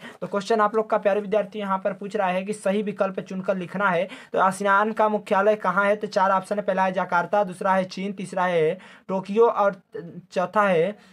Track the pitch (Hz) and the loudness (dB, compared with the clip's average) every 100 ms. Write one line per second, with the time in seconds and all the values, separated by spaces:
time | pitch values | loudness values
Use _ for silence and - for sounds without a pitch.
0 | - - - 202 190 226 208 220 214 214 | -12 -12 -6 -4 0 2 2 2 0 0
1 | 202 202 202 208 196 214 196 190 202 196 | 2 0 0 0 -2 -6 -4 -2 -2 -6
2 | 202 208 185 185 190 202 196 208 208 202 | -6 -2 0 -2 -4 -4 -2 -2 -2 -2
3 | 190 190 165 190 180 185 175 185 202 170 | -2 -2 -8 -6 -4 -4 -4 -2 2 2
4 | 190 - - 175 185 185 202 196 214 220 | -2 -8 -6 0 2 2 2 4 2 2
5 | 214 214 190 196 202 214 190 180 202 208 | 0 0 0 2 4 2 0 2 2 0
6 | 208 202 196 190 190 208 196 185 190 185 | -2 2 2 2 0 -4 -2 0 0 0
7 | 185 175 170 208 196 175 196 190 185 190 | 0 0 2 2 0 0 0 2 0 -6
8 | 196 202 185 185 180 175 156 - - - | -8 -8 -6 -2 2 2 2 0 -10 -18
9 | - 190 190 208 233 - 202 196 _ - | -6 -6 -2 4 4 4 0 0 _ -14
10 | 165 165 - 190 180 208 202 170 180 208 | -14 -16 -8 -4 0 2 2 2 0 -4
11 | - | -16